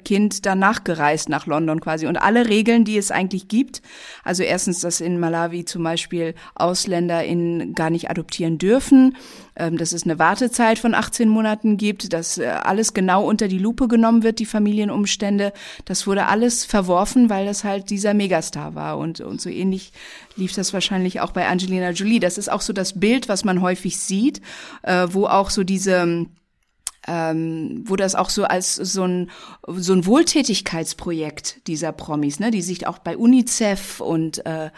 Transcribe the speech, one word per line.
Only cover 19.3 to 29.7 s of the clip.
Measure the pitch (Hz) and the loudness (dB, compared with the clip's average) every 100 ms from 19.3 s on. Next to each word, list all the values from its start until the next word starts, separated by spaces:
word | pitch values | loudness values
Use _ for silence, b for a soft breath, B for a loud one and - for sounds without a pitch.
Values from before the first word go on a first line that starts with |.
| - | -10
so | 180 | -8
ähnlich | - 190 190 - B B B B - | -4 -2 -2 -8 B B B B -8
lief | 185 | -6
das | - 180 | -4 -4
wahrscheinlich | 190 - 190 180 - | -4 -2 0 -2 -2
auch | - | -4
bei | 185 - | -2 0
Angelina | 180 185 185 180 | 0 -2 -2 -2
Jolie. | 175 202 233 | -2 0 2
Das | 180 190 | 2 -2
ist | 202 | -4
auch | 196 | -4
so | - | -4
das | 196 185 180 | -4 -4 0
Bild, | 208 254 - | 2 2 0
was | - | -2
man | 202 185 | 0 0
häufig | 180 185 185 - | 0 -2 -4 -6
sieht, | - 190 269 - B B B B | -4 0 0 -2 B B B B
äh, | - 180 180 | -2 0 0
wo | 190 208 | 0 2
auch | 196 196 | 2 2
so | - | 0
diese | 190 190 190 180 170 170 165 _ _ _ _ _ - - - | 0 0 2 2 2 0 -4 _ _ _ _ _ -16 -12 -8
ähm, | 165 165 160 165 160 156 - - | -4 -2 -2 -4 -6 -8 -8 -4
wo | 190 | 0
das | 190 - | 0 0
auch | 180 | -2
so | - | 0
als | 196 180 185 - | 0 0 -2 -4
so | 185 190 | -4 -2
ein, | 180 180 180 B B B | -2 -2 -4 B B B
so | - | -12